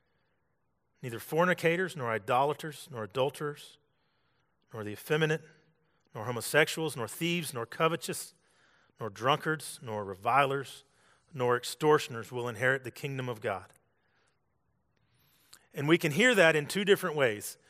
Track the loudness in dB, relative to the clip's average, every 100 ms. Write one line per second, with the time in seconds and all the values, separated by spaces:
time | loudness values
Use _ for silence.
0 | _ _ _ _ _ _ _ _ _ _
1 | -10 -10 -4 2 2 2 2 2 -2 -4
2 | -2 -2 2 4 4 0 -6 -12 -12 -10
3 | -6 -2 -2 -2 -8 -10 -16 -20 _ _
4 | _ _ _ _ _ _ _ -10 -10 -10
5 | -2 2 2 0 -6 _ _ _ _ _
6 | _ -10 -6 -6 2 4 4 2 -6 -6
7 | -8 -4 -2 -2 -4 -8 -8 0 0 0
8 | -6 -10 -12 -18 _ _ _ _ _ -12
9 | -12 -2 2 2 0 -6 -6 -14 -8 -6
10 | -6 -6 2 4 4 0 -6 -14 -20 _
11 | _ _ _ -4 0 0 -2 0 4 4
12 | 2 -8 -8 -6 -6 -2 0 0 -4 -10
13 | -8 -8 -8 -6 -4 -4 -8 _ _ _
14 | _ _ _ _ _ _ _ _ _ _
15 | _ _ _ _ _ -20 _ -4 2 4
16 | 4 4 4 8 6 6 0 -2 2 2
17 | 2 2 2 0 -6 -14 _